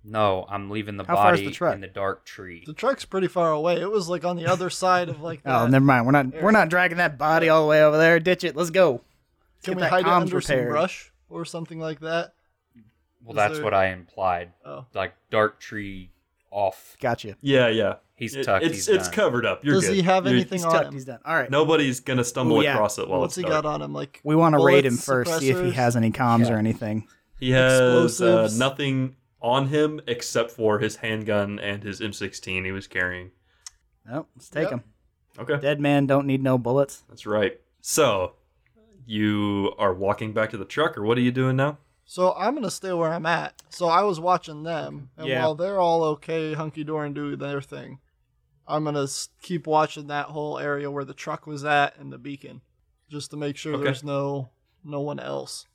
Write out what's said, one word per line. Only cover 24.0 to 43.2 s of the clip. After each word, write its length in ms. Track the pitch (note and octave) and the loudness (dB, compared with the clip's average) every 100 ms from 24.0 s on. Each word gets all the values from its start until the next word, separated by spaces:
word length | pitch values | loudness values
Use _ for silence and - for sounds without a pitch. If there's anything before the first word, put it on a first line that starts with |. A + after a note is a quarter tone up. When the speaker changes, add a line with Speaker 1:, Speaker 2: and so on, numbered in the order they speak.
| C#3+ - | -10 -10
Speaker 2:
We 100 | D3 | 2
wanna 240 | D#3 E3 D3+ | 4 6 6
raid 260 | C#3 C#3 | 6 6
him 100 | C3 | 6
Speaker 3:
bullets, 100 | A#2+ | 0
Speaker 2:
first, 340 | - C3 A#2+ E3 | 0 0 0 0
see 120 | C3+ | 2
if 80 | B2+ | 2
he 40 | F3+ | 0
Speaker 3:
suppressors? 20 | |
Speaker 2:
has 200 | A#2 B2 | 2 2
any 160 | A#2+ A2+ | 2 0
comms 380 | A2 B2 A#2 A#2 | 2 2 4 4
Speaker 1:
Yeah. 60 | |
Speaker 2:
or 40 | A2+ | 2
anything. 480 | A2 A2 A2 A2 - _ _ - | 0 -2 -4 -6 -8 _ _ -8
Speaker 4:
He 140 | B2+ | 0
has, 280 | C3 C3 C3 | 4 6 6
uh, 220 | B2+ B2 | 6 6
Speaker 3:
Explosives? 560 | A#2+ - A#2 A2+ A2 A2 | 4 2 4 4 4 2
Speaker 4:
nothing 580 | C3+ C3+ C#3+ C3 C3 - _ _ | 0 0 -2 -2 -2 -6 _ _
on 280 | A#2 C3 C3+ | 0 0 2
him 320 | D3+ D3+ D3+ - | 2 0 -2 -6
except 420 | A#2+ - B2 A2+ | -6 -2 -2 -2
for 300 | - A2 G#2+ | 0 0 2
his 160 | A2 - | 0 -4
handgun 640 | A2+ A2 G#2+ G#2 G2+ G#2 | -6 -4 -2 -2 -2 -6
and 240 | G2+ G2+ | -8 -8
his 160 | G#2 F#2 | -8 -8
M 120 | A2 | -8
sixteen 520 | G2 G2 - - F#2 | -8 -10 -10 -8 -6
he 80 | F#2+ | -6
was 160 | G2 - | -8 -8
carrying. 420 | F#2+ F2+ F2+ F#2 _ _ _ - _ _ _ | -4 -4 -4 -12 _ _ _ -20 _ _ _
Speaker 2:
Nope, 240 | - C3+ E3 | -12 -12 -12
let's 140 | B2+ - | -20 -12
take 160 | D3 | -6
Speaker 1:
Yep. 80 | F3+ | -4
Speaker 2:
him. 100 | A#2+ - _ _ _ _ - | -6 -10 _ _ _ _ -16
Speaker 4:
Okay. 200 | A#2+ D3 | -6 -2
Speaker 2:
Dead 200 | C#3 D3 | -2 0
man 260 | D3 C#3+ C#3 | 2 2 4
don't 200 | C#3 C#3 | 2 2
need 160 | C3+ | 0
no 160 | C3+ B2+ | 2 0
bullets. 460 | A#2 C3+ C#3 - _ | 2 2 0 -4 _
Speaker 4:
That's 160 | - G#2+ | -14 -2
right. 340 | G#2 G2 - _ _ | 0 0 -2 _ _
So, 520 | - - C#3 G2+ F2+ _ _ _ _ _ _ _ A#2+ | -4 2 2 2 -4 _ _ _ _ _ _ _ -8
you 640 | G#2+ G#2+ G#2 G#2 G2+ G2 - | 0 0 2 0 0 -2 0
are 160 | G2+ | -2
walking 380 | F2+ G2 G#2+ A2 | 0 -2 -2 -4
back 180 | G#2+ A2 | -2 -4
to 60 | A2 | -6
the 60 | |
truck, 320 | F#2+ - D#3+ D#3 | -8 -2 -2 -2
or 40 | |
what 140 | G#2 A#2+ | 0 2
are 40 | |
you 100 | B2 | 2
doing 240 | B2+ C3 C3 | 0 0 0
now? 220 | C#3 D3 _ _ | -2 -4 _ _
Speaker 3:
So 300 | _ - F#3 | _ -2 0
I'm 200 | E3 G3+ | 0 -4
gonna 160 | D4 G3+ | -2 -6
stay 220 | - F#3+ | -8 -6
where 200 | F3+ D#3+ | -2 -2
I'm 140 | E3 | -2